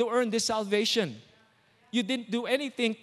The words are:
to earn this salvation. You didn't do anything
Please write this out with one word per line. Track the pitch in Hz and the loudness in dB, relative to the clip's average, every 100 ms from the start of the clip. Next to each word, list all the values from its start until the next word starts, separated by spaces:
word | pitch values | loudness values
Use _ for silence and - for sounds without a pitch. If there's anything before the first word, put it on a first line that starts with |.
to | 233 | 2
earn | 240 240 | 2 2
this | 220 - | 0 0
salvation. | 220 202 208 202 226 175 110 - _ _ _ _ _ - | -2 0 0 2 0 0 -4 -18 _ _ _ _ _ -4
You | 233 | -2
didn't | 190 254 226 | 0 -2 -2
do | 233 233 | -4 0
anything | 262 285 - 233 214 | 0 -2 0 0 2